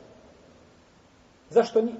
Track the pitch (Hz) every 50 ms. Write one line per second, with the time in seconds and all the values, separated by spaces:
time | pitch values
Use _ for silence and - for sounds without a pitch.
0 | - - - - - - - - - - - - - - - - - - - -
1 | - - - - - - - - - - 151 160 156 - - 220 220 240 226